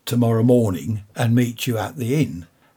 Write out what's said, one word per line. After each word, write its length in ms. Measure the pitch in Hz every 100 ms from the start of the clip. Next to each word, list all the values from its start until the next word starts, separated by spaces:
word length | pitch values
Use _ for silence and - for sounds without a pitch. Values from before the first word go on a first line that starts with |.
| -
tomorrow 380 | 120 120 113
morning 600 | 120 123 113 90 - 107 - -
and 200 | 120 120
meet 320 | 120 117 127
you 100 | 113
at 200 | 101 -
the 180 | 117 147
inn." 320 | 117 85 82 _ _